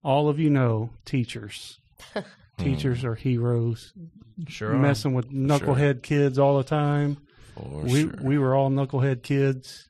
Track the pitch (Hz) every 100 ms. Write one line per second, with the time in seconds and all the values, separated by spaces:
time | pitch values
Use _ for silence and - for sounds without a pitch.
0 | 151 135 151 147 156 143 123 110 117 -
1 | - 135 120 117 104 - - - _ _
2 | - 208 - - _ - 156 135 147 120
3 | 127 113 131 120 120 120 117 113 - 196
4 | 165 - - 147 160 - - 139 143 143
5 | 147 127 127 139 135 143 147 131 143 127
6 | - 147 143 131 139 139 127 151 147 147
7 | 143 143 _ _ - - 67 - 147 131
8 | 156 - 135 143 131 135 135 135 135 139
9 | 139 131 - 143 139 131 - - -